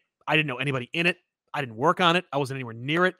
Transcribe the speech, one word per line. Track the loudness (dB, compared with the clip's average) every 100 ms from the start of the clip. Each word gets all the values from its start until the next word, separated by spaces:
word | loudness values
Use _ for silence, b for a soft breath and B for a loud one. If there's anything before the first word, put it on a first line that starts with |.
| _ _ -2
I | 0
didn't | 2
know | -2
anybody | -2 -4 -4
in | -2 -2
it. | -2 _ _ _ -6
I |
didn't | -6 0
work | 2 4
on | 4 4
it. | 0
I | -2
wasn't | -2 -4
anywhere | -10
near | -10 -2 2 2
it. | 0